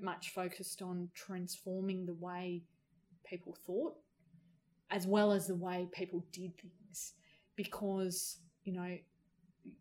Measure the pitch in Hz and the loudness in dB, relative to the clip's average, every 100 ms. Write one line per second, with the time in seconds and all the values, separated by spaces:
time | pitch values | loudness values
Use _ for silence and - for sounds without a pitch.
0 | 190 - - - 180 180 180 - 185 180 | -2 -2 -4 -2 -2 -2 -8 -6 -2 -2
1 | 175 - - 185 175 - 190 185 190 185 | -2 -8 -6 -4 -4 -4 -2 0 2 2
2 | 180 170 175 180 180 175 170 _ _ _ | 0 -4 -4 -2 -2 -2 -6 _ _ _
3 | _ - - 180 175 170 - 190 320 - | _ -20 -10 -8 -8 -10 -2 0 0 -4
4 | _ _ _ - - _ _ _ _ 196 | _ _ _ -20 -20 _ _ _ _ 0
5 | 185 208 208 196 - 180 185 180 180 180 | 6 8 8 8 4 0 2 0 -2 -2
6 | 180 175 175 180 180 170 175 - - - | -2 -2 -4 -6 -8 -8 -18 -20 -12 -10
7 | - - - - _ - 196 - 202 190 | -10 -12 -20 -20 _ -6 -4 0 2 4
8 | 185 180 - - - _ 196 180 180 180 | 2 2 -2 -6 -14 _ -4 -2 -2 -4
9 | - _ _ _ - _ - - | -8 _ _ _ -20 _ -18 -4